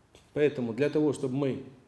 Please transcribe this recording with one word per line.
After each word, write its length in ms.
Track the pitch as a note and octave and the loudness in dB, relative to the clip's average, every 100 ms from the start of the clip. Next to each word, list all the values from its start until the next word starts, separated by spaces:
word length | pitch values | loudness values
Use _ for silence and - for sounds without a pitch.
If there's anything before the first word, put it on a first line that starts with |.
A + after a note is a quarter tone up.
| _ - _ | _ -20 _
Поэтому 400 | C#3+ D3 C#3+ A#2+ | 2 2 2 -4
для 160 | A2+ C#3+ | 0 0
того, 240 | D3+ D3+ | 2 2
чтобы 220 | B2+ C3+ C3+ | 0 -2 -2
мы 280 | C#3 A2 - - | -2 -4 -8 -20